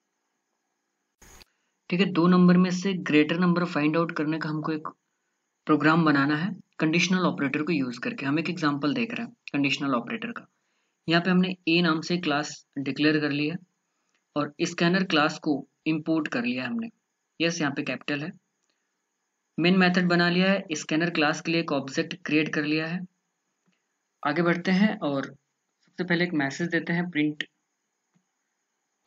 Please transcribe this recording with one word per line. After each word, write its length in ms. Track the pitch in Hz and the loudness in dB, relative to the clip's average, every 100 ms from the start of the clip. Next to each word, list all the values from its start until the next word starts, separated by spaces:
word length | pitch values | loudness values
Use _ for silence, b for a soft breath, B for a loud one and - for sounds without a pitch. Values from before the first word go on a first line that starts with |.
| _ _ _ _ _ _ _ _ _ _ _ _ - - - _ _ _ - | _ _ _ _ _ _ _ _ _ _ _ _ -20 -20 -20 _ _ _ -4
ठीक 100 | 175 | -2
है, 60 | 185 | 0
दो 200 | 156 175 | 2 4
number 300 | 180 180 175 | 6 6 6
में 120 | 185 | 4
से 200 | 180 196 185 | 0 -4 -4
greater 360 | 147 151 151 165 | 2 2 4 2
number 260 | 180 175 175 | 2 2 0
find 300 | 147 151 165 | 0 0 0
out 140 | 170 165 | -2 -2
करने 200 | 151 160 | -4 -4
का 100 | 156 | -4
हमको 220 | 156 156 | -4 -4
एक 160 | 156 156 - _ _ _ _ _ _ - | -6 -8 -16 _ _ _ _ _ _ 0
program 380 | 147 151 165 156 | 2 4 4 4
बनाना 300 | 143 139 151 | 4 2 0
है 180 | 190 - _ - | -2 -6 _ -2
conditional 460 | 160 170 180 185 165 | 0 2 2 2 0
operator 380 | - 139 147 | 0 -2 -2
को 80 | 151 | 0
यूज़ 280 | 151 127 120 | 0 -2 -6
करके। 260 | 123 107 139 | -8 -6 -2
हम 140 | 151 | -2
एक 100 | 165 | -2
example 440 | 170 151 143 151 | -2 -2 0 0
देख 200 | 127 113 | 0 -2
रहे 120 | 117 117 | -6 -10
हैं 80 | - - | -14 -6
conditional 420 | 143 139 147 143 123 | -2 0 0 0 -2
operator 360 | 117 113 120 | -2 -8 -8
का। 160 | - - _ _ _ _ _ - | -12 -16 _ _ _ _ _ 0
यहाँ 140 | 165 | 0
पे 80 | 185 | 4
हमने 260 | 180 185 180 - | 4 2 0 2
ए 120 | 170 | 4
नाम 200 | 170 160 | 4 0
से 160 | 151 175 | -2 -2
class 460 | 160 143 151 - _ 139 | 0 -2 -2 -10 _ -8
declare 400 | 139 135 151 151 | -6 0 2 2
कर 120 | 147 | 0
ली 160 | 143 151 | -2 -2
है 100 | 180 - _ _ _ _ _ _ 151 | -4 -12 _ _ _ _ _ _ -4
और 180 | 147 - | -4 -4
स्कैनर 400 | 170 - 170 190 185 | -4 0 2 2 2
class 320 | 156 151 - | 2 2 0
को 160 | - 147 - _ 160 | -2 -2 -4 _ -2
import 400 | 160 160 160 156 | -2 0 -2 0
कर 160 | 131 | -4
लिया 220 | 120 127 123 | -2 -4 -4
हमने। 220 | 117 113 - _ _ _ - | -6 -8 -12 _ _ _ -4
यस, 220 | 165 170 | -2 0
यहाँ 120 | 143 | -4
पे 100 | 143 | -4
capital 400 | 151 127 - 143 | -6 -8 -6 -6
है। 80 | 156 - _ _ _ _ _ _ _ _ _ _ _ - | -6 -12 _ _ _ _ _ _ _ _ _ _ _ 0
Main 200 | 170 190 | 2 4
method 300 | 180 185 180 | 4 4 2
बना 200 | 175 175 | 2 2
लिया 220 | 175 190 | 2 2
है, 120 | 196 185 | 0 -4
स्कैनर 360 | 151 - 156 170 | -10 -4 -2 0
class 300 | 165 147 156 | 0 0 -2
के 100 | - | -2
लिए 100 | 165 | -2
एक 100 | 165 | -2
object 420 | 143 135 - 160 - - | -4 -4 -4 -6 -8 -2
create 280 | 151 151 | 0 0
कर 100 | 156 147 | -2 -2
लिया 220 | 156 160 | -2 -2
है। 120 | 180 180 _ _ _ _ _ _ _ _ _ _ _ | -6 -8 _ _ _ _ _ _ _ _ _ _ _
आगे 180 | 147 175 | -4 0
बढ़ते 280 | 170 175 190 | 0 0 2
हैं 240 | 185 214 - | 2 2 0
और 260 | 151 139 - | -4 -4 -6
सबसे 800 | - _ _ _ _ _ - | -14 _ _ _ _ _ -8
पहले 200 | 180 170 | -2 0
एक 100 | 175 156 | 0 0
message 340 | 135 135 170 | -2 -4 -2
देते 240 | 165 165 | -2 -2
हैं 160 | 170 180 | -2 -2
print 340 | 151 151 147 - _ _ _ _ _ _ _ _ _ _ _ _ _ _ _ | -2 -2 -2 -10 _ _ _ _ _ _ _ _ _ _ _ _ _ _ _